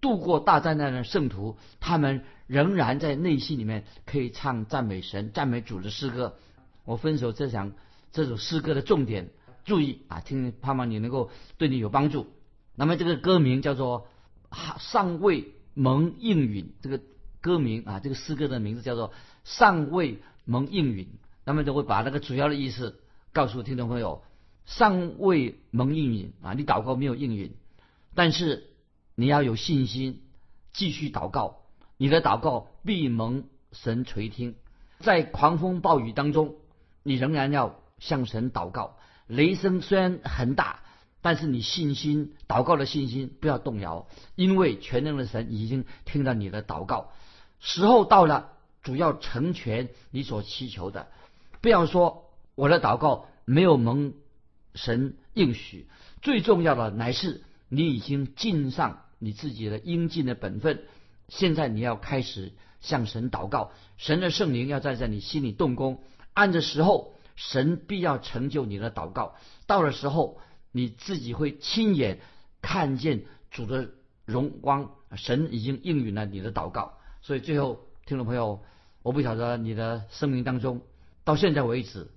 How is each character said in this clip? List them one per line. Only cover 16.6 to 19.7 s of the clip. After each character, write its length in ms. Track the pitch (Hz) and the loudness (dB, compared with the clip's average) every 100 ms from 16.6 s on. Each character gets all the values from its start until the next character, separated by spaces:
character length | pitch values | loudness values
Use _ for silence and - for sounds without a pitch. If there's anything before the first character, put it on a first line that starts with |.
| 85 - | -8 -12
这 80 | 135 | -8
个 100 | 135 - - - - | -8 -8 -20 -20 -8
歌 180 | 170 175 | 0 2
名 260 | 131 110 110 | 2 -2 -6
啊， 140 | 95 | -8
这 100 | 131 | -6
个 40 | |
诗 200 | 131 - | -8 -6
歌 140 | 147 147 | -4 -2
的 120 | 131 | -2
名 160 | 104 117 | -4 -6
字 60 | |
叫 140 | 117 120 | -6 -6
做 120 | 110 - - - | -6 -10 -20 -20
《尚 460 | - - 220 | -14 6 6